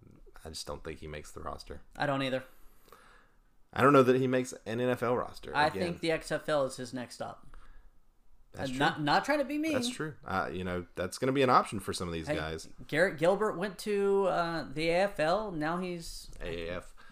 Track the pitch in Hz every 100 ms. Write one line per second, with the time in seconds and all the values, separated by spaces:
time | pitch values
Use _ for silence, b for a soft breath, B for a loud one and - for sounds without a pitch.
0 | - - - - 80 80 - 73 80 80
1 | 78 76 - - 80 73 - 73 - -
2 | 143 135 135 127 - - b b b b
3 | b b b b b - - - 131 143
4 | 123 127 131 131 127 - - 117 127 123
5 | 117 120 - - - 143 151 190 175 170
6 | 165 160 - 151 - 151 131 127 123 127
7 | 117 - - - - b b b b -
8 | - _ - - - - 139 131 151 151
9 | 147 170 196 294 262 294 320 277 240 -
10 | 151 - - 95 65 85 92 90 87 -
11 | 90 - 127 135 131 147 208 101 - 92
12 | 90 85 80 156 78 82 - - 131 147
13 | 185 151 160 190 214 170 202 180 214 202
14 | 196 196 190 175 170 165 127 139 165 170
15 | 196 - 156 196 214 165 151 175 185 175
16 | 160 - - - 87 85 82 90 - -
17 | B